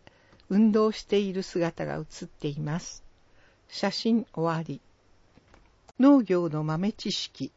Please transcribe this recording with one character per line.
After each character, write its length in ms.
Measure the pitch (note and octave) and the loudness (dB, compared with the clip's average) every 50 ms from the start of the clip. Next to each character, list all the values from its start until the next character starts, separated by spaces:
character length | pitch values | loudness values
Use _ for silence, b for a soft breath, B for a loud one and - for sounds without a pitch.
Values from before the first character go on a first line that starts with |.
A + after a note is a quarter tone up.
| - b b b b b b b b - | -20 b b b b b b b b 0
運 240 | F#3+ G3 A3 A3 G3+ | 4 4 6 6 6
動 200 | G#3+ G#3+ A3 G#3+ | 4 2 2 0
し 120 | - - | -4 -4
て 140 | - - G3+ | 0 0 2
い 140 | G#3 G3 F3+ | 2 0 -2
る 100 | F#3 F#3 | -4 -6
姿 420 | - - F3 E3 E3 E3 - D#3+ | -4 -2 -2 -2 -2 -2 -4 -6
が 140 | D3 C#3+ D3+ | -6 -6 -8
写 260 | D#3+ D#3 - - F#3 | -8 -10 -12 -14 -16
っ 40 | E3+ | -16
て 200 | - - - D3+ | -12 -8 -8 -8
い 120 | D3 D3 | -6 -6
ま 200 | D3+ D3 D3 F3 | -4 -4 -4 -6
す。 240 | - - - - - - - _ _ _ _ _ _ _ _ _ _ _ | -6 -10 -16 -18 -20 -20 -20 _ _ _ _ _ _ _ _ _ _ _
写 220 | - - - G3+ | -8 -4 -4 -4
真 360 | G3 - - A3+ A3+ A3+ G#3 - - | -2 -2 0 0 0 0 0 -4 -6
終 120 | - D#3+ | -4 -4
わ 180 | E3 E3 D#3+ E3 | -2 -2 -4 -6
り。 180 | D#3+ C#3+ - - _ _ _ _ _ _ _ _ _ _ _ _ _ - - _ _ _ _ _ - - - | -8 -10 -14 -14 _ _ _ _ _ _ _ _ _ _ _ _ _ -20 -20 _ _ _ _ _ -10 -2 4
農 240 | A#3+ C#4 C#4+ C#4 A#3 | 6 8 8 6 6
業 260 | F3+ F#3 F3+ F3 E3+ | 4 0 0 0 0
の 160 | D3+ D3+ D#3 | -2 -2 -2
豆 280 | D#3 D#3 D#3+ F3+ G3+ A3 | -2 -2 -2 -2 -2 -4
知 200 | - - A3 F3+ | -4 -6 -8 -6
識。 400 | - - - - - C3+ - - | -6 -8 -10 -10 -10 -10 -10 -12